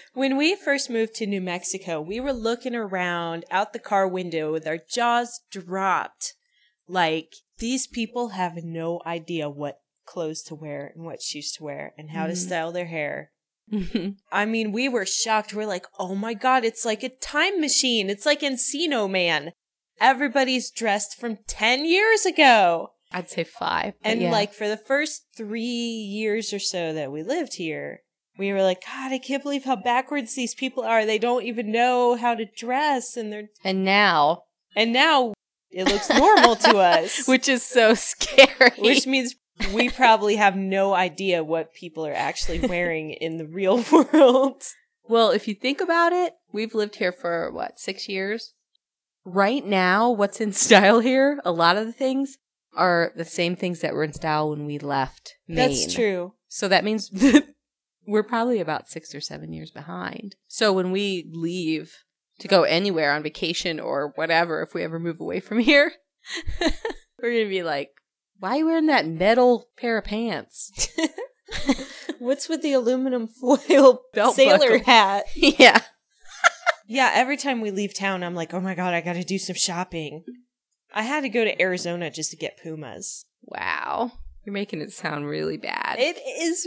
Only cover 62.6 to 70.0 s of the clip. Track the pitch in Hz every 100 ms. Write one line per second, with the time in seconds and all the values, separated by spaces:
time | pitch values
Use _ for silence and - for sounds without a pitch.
62.6 | - 165 202 160 143 147 151 - 165 160
63.6 | 180 156 160 139 147 - 160 165 170 160
64.6 | 165 170 165 165 170 160 160 180 - 220
65.6 | 220 285 311 - _ _ - 339 - -
66.6 | 339 - 453 - _ _ 240 233 208 190
67.6 | 165 143 147 _ _ _ _ 190 190 277
68.6 | 320 330 311 247 160 160 196 240 247 233
69.6 | - - 240 220